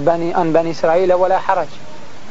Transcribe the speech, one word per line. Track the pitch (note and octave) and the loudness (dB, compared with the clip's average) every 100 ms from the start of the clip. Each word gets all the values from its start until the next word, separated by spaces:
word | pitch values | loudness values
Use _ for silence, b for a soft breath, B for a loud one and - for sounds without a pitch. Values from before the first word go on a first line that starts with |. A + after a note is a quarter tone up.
| D3 | 2
bəni, | E3+ E3+ | 0 0
an | F3 E3 | 0 2
bəni | D#3 E3 | 2 0
İsrailə | D#3 E3 E3+ F#3 F3+ | 0 2 2 4 2
və | F#3 | 2
lə | F#3+ - | 2 0
hərəc." | F#3 - - - - - - - | 0 -2 -6 -10 -10 -10 -10 -10